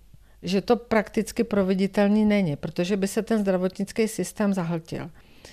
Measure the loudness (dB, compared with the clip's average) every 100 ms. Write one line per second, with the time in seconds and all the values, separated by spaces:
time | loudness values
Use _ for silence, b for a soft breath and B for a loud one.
0 | -20 -20 -20 -14 -4 -2 2 0 2 0
1 | 0 -2 -2 -2 0 2 2 2 2 2
2 | 4 4 4 4 2 -2 -6 -4 -2 0
3 | 0 -2 0 0 2 2 0 -2 -6 -2
4 | -2 -2 -6 -2 0 0 -2 -4 -6 -10
5 | -10 B B B B